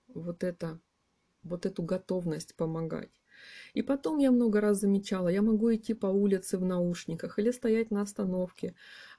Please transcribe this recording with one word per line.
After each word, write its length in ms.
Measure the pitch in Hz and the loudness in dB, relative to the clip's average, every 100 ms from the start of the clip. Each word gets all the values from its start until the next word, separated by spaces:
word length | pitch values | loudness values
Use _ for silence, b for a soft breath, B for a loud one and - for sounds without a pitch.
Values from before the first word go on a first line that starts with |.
| _ | _
вот 340 | 165 170 175 | -10 -10 -6
это, 360 | 185 175 165 160 _ _ _ _ _ _ | -6 -6 -8 -10 _ _ _ _ _ _
вот 240 | 165 175 196 | -10 -6 -6
эту 160 | 196 | -6
готовность 720 | 165 185 - 185 170 156 - - | -4 -4 -4 -4 -2 -6 -8 -6
помогать. 540 | 165 160 165 160 - _ B B B B B | -4 -4 -6 -8 -10 _ B B B B B
И 80 | - | -4
потом 360 | 220 277 330 311 | -2 -2 -2 2
я 140 | 269 | 4
много 280 | 247 233 208 | 4 4 4
раз 200 | 208 196 | 2 2
замечала, 480 | 202 196 196 190 175 | 2 2 0 0 2
я 140 | 196 | 2
могу 320 | 214 214 233 | 4 4 4
идти 200 | 220 - | 2 -2
по 120 | 220 196 | -2 0
улице 520 | 196 202 190 - 185 | 2 4 2 0 -2
в 60 | |
наушниках 720 | 185 180 175 175 - 165 - - | 0 0 0 -2 -6 -8 -6 -2
или 120 | 214 | 0
стоять 380 | 247 233 220 226 | 0 2 2 2
на 120 | 202 | -2
остановке 720 | 202 - 190 180 180 - 180 B B B B | -2 -4 -2 -2 -4 -6 -10 B B B B